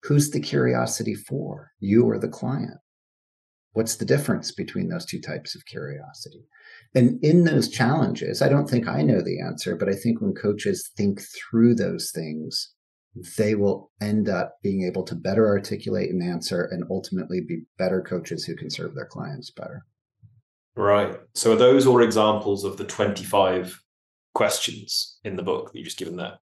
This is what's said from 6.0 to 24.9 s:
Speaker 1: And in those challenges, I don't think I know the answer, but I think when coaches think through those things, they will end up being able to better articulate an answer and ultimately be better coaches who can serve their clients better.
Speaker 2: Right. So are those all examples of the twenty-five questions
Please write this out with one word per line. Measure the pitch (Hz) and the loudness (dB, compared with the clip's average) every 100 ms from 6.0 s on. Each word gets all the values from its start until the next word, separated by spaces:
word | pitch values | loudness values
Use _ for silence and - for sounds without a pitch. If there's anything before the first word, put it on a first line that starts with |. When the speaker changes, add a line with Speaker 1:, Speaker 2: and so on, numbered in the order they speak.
| 73 - - - _ _ - - _ | -16 -18 -20 -20 _ _ -20 -20 _
Speaker 1:
And | 131 120 - | 4 4 4
in | 151 170 | 6 6
those | 170 147 117 | 6 4 0
challenges, | - 117 160 - - - - | 0 2 4 2 -2 -4 0
I | - | 4
don't | 139 143 | 4 2
think | 120 117 | 0 0
I | 135 | 0
know | 151 104 | 2 2
the | 87 87 | 0 -4
answer, | 90 87 - | -6 -8 -6
but | 90 95 | -2 -2
I | |
think | 98 117 113 | -2 -2 -2
when | 101 | -2
coaches | 90 104 104 104 90 - - | -2 -2 -2 -2 -4 -6 -2
think | 101 95 | -2 -2
through | - - - 113 117 | -8 -16 -2 4 6
those | 117 92 90 - | 6 0 -4 -8
things, | 85 80 78 78 - - _ _ _ _ - 90 - | -8 -8 -8 -8 -8 -8 _ _ _ _ -18 -16 -2
they | 104 107 | 0 2
will | 101 - - _ | 2 0 -6 _
end | 104 107 104 | -2 0 2
up | 92 - - | 0 -2 -4
being | 104 98 | -4 -2
able | 90 92 | -2 -4
to | 90 - | -6 -6
better | 95 101 110 | -2 2 4
articulate | 101 98 101 - 101 - | 2 -2 -8 -4 -4 -2
an | 90 | -2
answer | 87 87 - 90 87 | -2 -4 -4 -4 -2
and | 90 85 | -4 -4
ultimately | 92 - 92 87 92 | -6 -4 -6 -4 -6
be | 82 82 - _ | -4 -8 -10 _
better | 92 92 | -2 -2
coaches | - 90 - 82 | -2 -6 -6 -10
who | - | -8
can | 78 76 | -10 -10
serve | - 82 | -10 -10
their | 71 - | -10 -12
clients | - 76 71 - | -12 -10 -12 -14
better. | - - - - _ _ _ - _ _ _ _ - | -16 -14 -14 -20 _ _ _ -20 _ _ _ _ -2
Speaker 2:
Right. | 101 104 87 - _ | 4 4 2 -6 _
So | - 113 | 0 4
are | 110 | 8
those | 123 135 | 8 8
all | 131 120 | 8 6
examples | 113 104 107 107 104 98 | 6 4 4 2 0 -2
of | 95 - | -4 -8
the | |
twenty-five | 98 - 101 98 - 104 95 92 90 - _ _ _ _ _ | -12 -2 -2 -2 0 4 4 2 -4 -12 _ _ _ _ _
questions | - 104 - - 117 101 | 0 0 0 -4 -8 -6